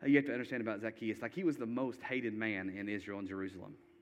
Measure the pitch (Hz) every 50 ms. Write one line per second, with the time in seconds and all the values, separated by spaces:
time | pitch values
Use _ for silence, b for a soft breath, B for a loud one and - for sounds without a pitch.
0 | - 139 143 143 139 143 120 123 123 - 135 123 113 113 107 101 110 110 107 -
1 | 117 110 107 110 117 117 - 175 196 165 143 - 123 113 117 127 135 127 117 -
2 | - - 131 127 120 113 107 107 113 110 104 95 92 95 92 101 101 101 104 101
3 | 92 101 101 98 98 92 95 95 95 95 92 92 95 101 - - - - - -